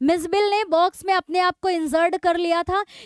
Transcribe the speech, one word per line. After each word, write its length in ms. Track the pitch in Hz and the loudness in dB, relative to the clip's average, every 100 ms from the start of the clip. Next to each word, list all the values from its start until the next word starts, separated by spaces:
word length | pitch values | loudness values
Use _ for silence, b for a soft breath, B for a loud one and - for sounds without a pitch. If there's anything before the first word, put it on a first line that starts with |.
मिस 240 | 269 349 320 | 0 0 0
बिल 240 | 392 415 | 0 0
ने 140 | 415 | 0
बॉक्स 400 | 415 320 359 - | 0 2 0 -2
में 100 | 381 | -2
अपने 240 | 370 - 349 | -2 0 0
आप 160 | 359 349 | 0 0
को 60 | 381 | -2
इंजर्ड 480 | 349 311 320 339 370 | -2 0 0 0 0
कर 200 | 359 339 | 0 0
लिया 260 | 339 339 | 0 0
था। 220 | 349 381 415 B | 0 -4 -4 B